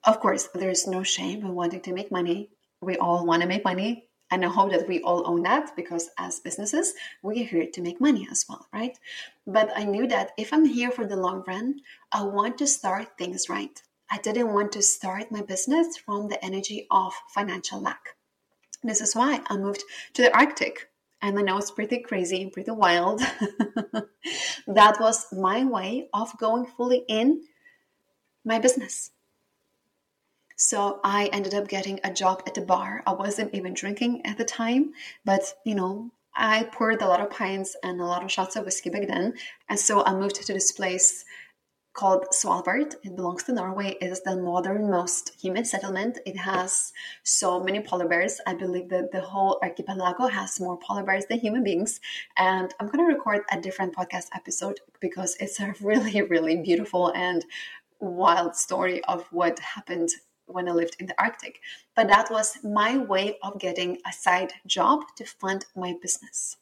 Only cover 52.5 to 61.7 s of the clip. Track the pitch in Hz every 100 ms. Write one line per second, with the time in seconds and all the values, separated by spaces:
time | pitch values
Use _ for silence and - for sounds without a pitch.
52.5 | 190 185 - 208 285 339 294 - 208 202
53.5 | 190 175 185 180 170 180 185 180 185 -
54.5 | - 190 202 _ _ 180 - 185 - 202
55.5 | - 202 202 202 220 220 202 - 170 160
56.5 | 165 185 170 208 180 175 175 180 175 -
57.5 | - - - _ _ 190 175 226 175 175
58.5 | - - 185 185 175 - 175 - 170 175
59.5 | 165 - - - 180 170 - _ _ _
60.5 | 180 180 170 170 - 190 - 220 - -
61.5 | - -